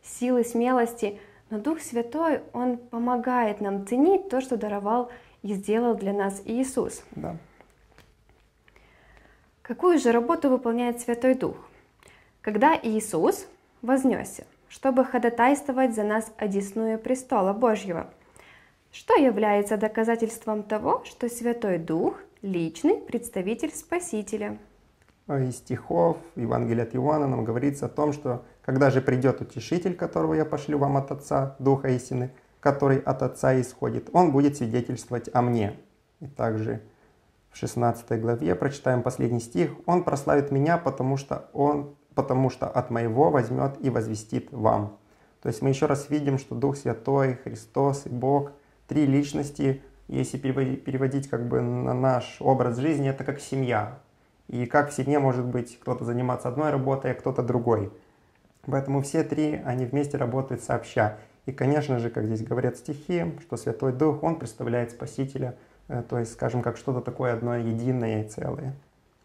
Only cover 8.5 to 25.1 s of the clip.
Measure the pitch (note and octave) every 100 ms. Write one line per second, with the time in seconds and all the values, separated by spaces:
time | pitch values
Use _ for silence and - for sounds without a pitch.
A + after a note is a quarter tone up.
8.5 | _ _ _ _ _ _ - _ _ _
9.5 | _ - A#3 F4+ E4 B3 A#3 A#3 E4 C#4+
10.5 | B3+ A#3+ A#3 A#3+ A#3+ - A#3 B3+ B3+ -
11.5 | - - - _ _ - _ _ _ -
12.5 | G#3 C#4+ D#4 A3+ A3 G#3+ D#3+ - - -
13.5 | - _ _ A#3+ C4+ C4 G3+ - - -
14.5 | _ _ - C4 B3+ B3+ B3 A#3 A#3 B3
15.5 | C#4+ C#4+ B3+ C4 A3 G#3 G#3+ A3 - G#3
16.5 | G3 G3 A3 A3 A3 A3 C4 - A#3 F#3
17.5 | G#3 A#3+ G#3+ G3 E3 - - _ - -
18.5 | - _ _ _ - - G#4+ C4+ G#3 G#3+
19.5 | G#3 G3+ A3 G#3+ A3 A3 A3+ A3+ A3+ -
20.5 | G#3+ G3+ G#3+ B3+ B4+ - - A#3+ A#3 A#3
21.5 | A#3 G#3 F3 E3 D#3+ C#4 - - _ G3+
22.5 | F3 E3 - D4 A4 - A#3 - F#3+ F#3
23.5 | A3+ D4+ - - F4 F4 G#3+ G3+ G#3+ G#3
24.5 | G#3+ - _ _ _ _